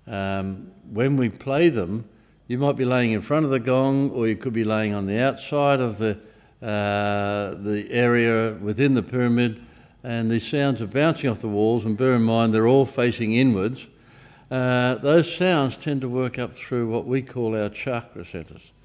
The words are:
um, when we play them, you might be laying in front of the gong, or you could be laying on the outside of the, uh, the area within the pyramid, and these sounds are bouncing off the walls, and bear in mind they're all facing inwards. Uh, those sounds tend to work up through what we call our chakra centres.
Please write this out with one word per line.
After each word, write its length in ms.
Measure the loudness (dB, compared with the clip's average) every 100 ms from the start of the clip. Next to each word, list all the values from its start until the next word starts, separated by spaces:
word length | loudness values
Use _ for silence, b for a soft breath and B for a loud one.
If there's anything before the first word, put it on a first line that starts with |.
| -10
um, 640 | -6 -4 -4 -6 -8 -14 -20 -10
when 240 | -2 0 0
we 140 | -2
play 400 | -4 -4 2 2
them, 340 | 2 -2 -6 -10 b b b -8
you 120 | 0
might 180 | 0 0
be 80 |
laying 280 | 0 2 2
in 100 | 0
front 240 | 0 0 0
of 40 |
the 80 | 0
gong, 520 | 2 2 2 2 0
or 180 | 0 -2
you 80 | -2
could 160 | -4
be 100 | -2
laying 300 | 0 0 0
on 140 | -2 -2
the 120 | 0
outside 600 | 0 -2 -4 0 2 2
of 160 | 0 -2
the, 200 | -2 -4 B B B _
uh, 920 | -6 -2 0 0 0 -2 -2 -2 -4
the 320 | -6 -4 -4 -2
area 640 | 2 4 4 4 2 0 -4
within 340 | -4 0 2
the 80 | 2
pyramid, 580 | 0 0 2 2 2 -2 B B B B
and 260 | -8 -4 0
these 160 | -2 -2
sounds 360 | 0 0 -2
are 40 | -2
bouncing 440 | 0 0 2 -2
off 100 | -2
the 80 | -2
walls, 380 | 2 2 2 0
and 100 | 0
bear 180 | 2
in 80 | 4
mind 320 | 4 4 4
they're 140 | 4 6
all 180 | 4 4
facing 480 | 0 0 0 0
inwards. 520 | 2 4 2 0 -4 -14 B B B B B -8
Uh, 460 | -2 0 2 0 0
those 380 | 2 4 2
sounds 420 | 0 0 2 0 -2
tend 260 | -4 -4
to 60 | -2
work 300 | -2 -2 -4
up 140 | -8
through 380 | -10 -6 -4 -2
what 160 | -2 -2
we 160 | -2
call 340 | -4 -4 -2 -2
our 140 | -4
chakra 540 | -6 -6 -6 -8 -16 -14
centres. 460 | -14 -14 -18 -20 _